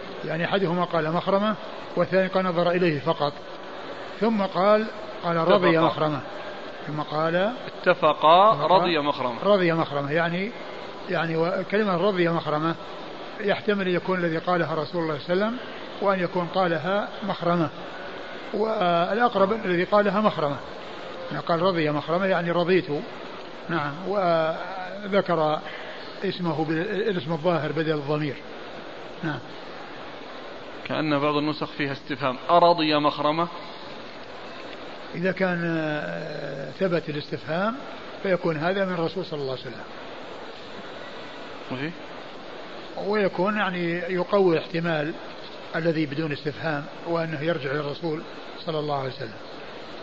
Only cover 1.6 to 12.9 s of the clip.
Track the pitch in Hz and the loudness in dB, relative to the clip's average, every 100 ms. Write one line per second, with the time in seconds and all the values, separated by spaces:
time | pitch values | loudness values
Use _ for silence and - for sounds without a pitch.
1.6 | - - - - 175 185 185 190 185 170 | -6 -12 -4 0 2 4 2 2 2 2
2.6 | 175 175 175 147 139 165 147 - - - | 4 4 4 2 0 0 0 -2 -12 -14
3.6 | - - - - - - 220 220 190 175 | -12 -12 -12 -10 -10 0 2 2 2 4
4.6 | 202 214 220 - - - 175 170 165 202 | 6 6 4 -6 -10 -6 0 2 6 6
5.6 | 180 165 160 - 156 143 - - - - | 6 6 4 2 0 0 -6 -10 -10 -12
6.6 | - - - 151 147 151 160 175 202 254 | -12 -12 -8 -6 -2 0 2 2 2 -2
7.6 | - - 185 175 160 147 151 175 208 156 | -10 0 2 6 4 6 10 10 10 8
8.6 | 156 185 180 160 143 135 127 113 190 202 | 6 6 6 2 2 2 0 2 4 6
9.6 | 175 165 135 143 143 156 170 170 202 - | 6 4 2 0 0 2 2 0 -4 -6
10.6 | - - - - - 170 165 165 170 190 | -12 -12 -12 -10 -4 0 0 2 2 0
11.6 | 185 202 214 175 196 185 170 170 151 151 | 2 2 4 4 4 4 4 2 0 0
12.6 | 165 165 - | 0 -2 -6